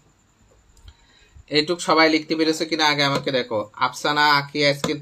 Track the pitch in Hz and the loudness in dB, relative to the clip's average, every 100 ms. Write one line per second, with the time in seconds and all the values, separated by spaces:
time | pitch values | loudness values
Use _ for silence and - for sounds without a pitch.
0 | _ _ _ _ _ _ _ _ - - | _ _ _ _ _ _ _ _ -20 -20
1 | _ _ _ - - 147 151 175 - 156 | _ _ _ -20 -4 -2 0 -2 0 4
2 | 160 156 156 160 160 156 165 160 151 143 | 4 2 0 -2 0 0 -2 0 0 2
3 | 143 139 139 131 120 110 - - 127 - | 0 -2 -2 -2 -2 -4 -6 -4 -4 -2
4 | 156 147 147 143 143 147 143 143 147 143 | -2 2 2 2 0 0 0 0 -4 -6